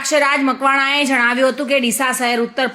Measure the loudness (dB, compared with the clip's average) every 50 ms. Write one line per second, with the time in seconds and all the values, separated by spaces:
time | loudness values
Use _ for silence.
0 | -2 0 0 2 2 2 2 2 0 0 0 0 0 0 2 2 0 0 0 0
1 | 0 0 0 2 2 0 2 2 2 0 0 0 -2 0 0 0 0 0 -2 0
2 | -2 -2 -2 -2 -2 -2 0 0 -2 -2 -2 -2 -4 -2 -2